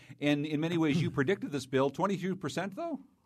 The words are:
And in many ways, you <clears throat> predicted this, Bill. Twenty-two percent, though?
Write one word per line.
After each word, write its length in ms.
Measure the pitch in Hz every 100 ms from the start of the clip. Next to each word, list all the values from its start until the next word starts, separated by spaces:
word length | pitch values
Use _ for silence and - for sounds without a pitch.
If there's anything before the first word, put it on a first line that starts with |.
| - -
And 240 | 143 147 151
in 160 | 147
many 160 | 165 175
ways, 240 | 156 156
you 100 | 123
<clears throat> 0 |
predicted 400 | 143 135 196 202
this, 140 | 143 -
Bill. 240 | 131 139
Twenty-two 480 | - 190 175 180 185
percent, 400 | 147 175 190 196
though? 240 | 339 269 - _